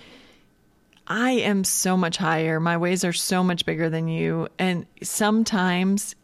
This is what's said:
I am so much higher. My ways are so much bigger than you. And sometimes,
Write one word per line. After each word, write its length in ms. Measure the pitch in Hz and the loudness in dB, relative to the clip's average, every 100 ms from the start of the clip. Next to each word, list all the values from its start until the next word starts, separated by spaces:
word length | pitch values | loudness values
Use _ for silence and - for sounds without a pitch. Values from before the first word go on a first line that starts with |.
| - - - - _ _ _ _ _ _ - | -20 -20 -20 -20 _ _ _ _ _ _ -8
I 260 | 196 247 | -2 0
am 320 | 247 202 196 | 2 2 0
so 320 | 190 - 185 185 | 0 0 0 2
much 200 | 170 - | 0 0
higher. 440 | 160 160 160 160 | 0 0 0 0
My 160 | 170 170 | 0 0
ways 280 | 175 185 | 0 0
are 80 | 180 | 0
so 300 | 165 - 185 | -2 0 0
much 240 | 180 175 - | 2 0 -2
bigger 240 | 160 165 | -2 -2
than 160 | 160 165 | 0 -2
you. 400 | 165 165 165 - - | -2 -2 -2 -4 -2
And 280 | 185 175 - - | -2 -2 -6 -12
sometimes, 1120 | - - 214 220 226 202 180 180 190 202 - - | -8 0 2 2 2 2 2 2 2 0 -2 -10